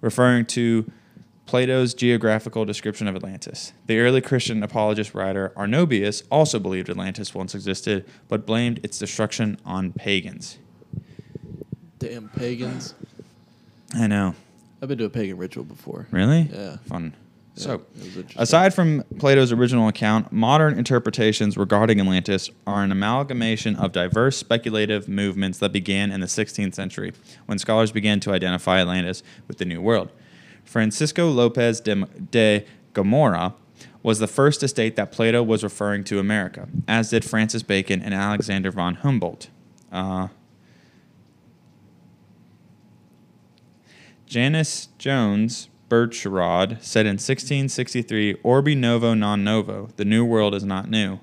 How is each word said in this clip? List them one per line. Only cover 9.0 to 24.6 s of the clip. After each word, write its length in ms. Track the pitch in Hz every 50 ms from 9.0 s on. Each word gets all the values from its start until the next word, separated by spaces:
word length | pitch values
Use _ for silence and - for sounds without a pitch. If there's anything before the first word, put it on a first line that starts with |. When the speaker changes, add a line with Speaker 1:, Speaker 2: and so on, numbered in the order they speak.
| 107 98 - - 110 104 - - 117 107 101 - _
Speaker 1:
on 260 | 95 92 95 95 90
pagans. 680 | 87 - - 101 101 95 85 - - - - - - - - - _ _ - _ - - - _ - - - - - - - - - - - _ - - - - _ _
Speaker 2:
Damn 320 | - 117 117 120 110 107
pagans. 640 | - - 123 120 127 120 123 127 127 127 123 - - _ - - _ - - _ _ _ _ _ _ _ _ _ _ _ _ _ -
Speaker 1:
I 100 | 117 117
know. 300 | 107 104 101 98 92 85 - - _ _ _ _ _ _ _
Speaker 2:
I've 80 | - 131
been 120 | 139 117
to 60 | 113
a 40 | 101
pagan 280 | - 120 107 95 95 90
ritual 260 | 90 92 - - 62
before. 440 | - - - - - - - - -
Speaker 1:
Really? 360 | - 85 95 117 147 165 165 147 -
Speaker 2:
Yeah. 240 | 98 101 92 - - -
Speaker 1:
Fun. 300 | - - 85 82 80 - - - _ _ _ _ _ _
Speaker 2:
Yeah, 80 | - -
Speaker 1:
So, 100 | - 123
Speaker 2:
it 80 | - - _ _ -
was 80 | 98 92 92 92
interesting. 240 | 92 - - -
Speaker 1:
aside 320 | 120 117 - 165 185 196 185
from 280 | - 175 165 151 143 - _ - -
Plato's 340 | - 139 139 135 131 123
original 360 | 120 113 123 120 127 120 113 110
account, 440 | 104 - 113 107 107 110 107 -
modern 460 | - 101 113 117 139 151 160 151 143 92
interpretations 800 | 123 - 135 123 - 120 101 - 113 110 107 - 110 104 95 101
regarding 420 | 101 90 104 101 110 113 113 101
Atlantis 520 | 98 95 92 92 87 - 98 95 - - - _ _ -
are 160 | 101 101 101
an 80 | 98
amalgamation 840 | 95 98 98 104 117 131 143 139 135 120 117 113 113 104 - 110 104
of 160 | 87 101 95
diverse 460 | 85 90 87 90 - 110 120 135 131 -
speculative 720 | - - 117 117